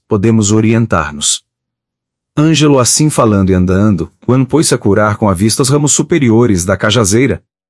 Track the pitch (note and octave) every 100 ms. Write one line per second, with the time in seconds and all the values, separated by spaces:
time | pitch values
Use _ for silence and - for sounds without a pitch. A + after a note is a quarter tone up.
0 | _ G#2+ A2+ A2+ G2+ A2 A2 A2+ A2+ F2
1 | D2+ D2 - - - _ _ _ _ _
2 | _ _ _ - D#3 D3 D3 C3+ A#2+ -
3 | D3+ C#3+ A#2 G2+ F#2 F#2 F2+ F#2 G#2+ F2
4 | D#2+ _ - C3 B2+ D3 - B2 G#2 G2
5 | G#2+ G#2 G#2+ F2 A2 - C3 C#3+ D3 F3+
6 | E3+ E3+ B2+ A2 A#2+ F#2 F2 F#2+ G#2+ A#2+
7 | G2 A2 C3 F2 - _ _